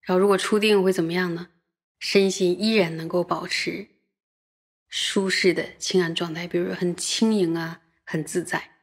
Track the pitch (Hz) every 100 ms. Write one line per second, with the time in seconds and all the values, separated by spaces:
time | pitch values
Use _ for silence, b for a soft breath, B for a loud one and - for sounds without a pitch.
0 | - 185 202 190 - 214 214 208 190 185
1 | 165 175 180 165 180 _ _ _ _ _
2 | - 202 196 185 180 180 214 220 170 160
3 | 165 175 175 165 180 - - 170 202 _
4 | _ _ _ _ _ _ _ _ _ -
5 | - - 190 180 185 160 160 - - 185
6 | 170 165 170 160 175 175 185 185 180 170
7 | - - 226 214 175 165 165 165 _ _
8 | - 165 151 180 160 165 - _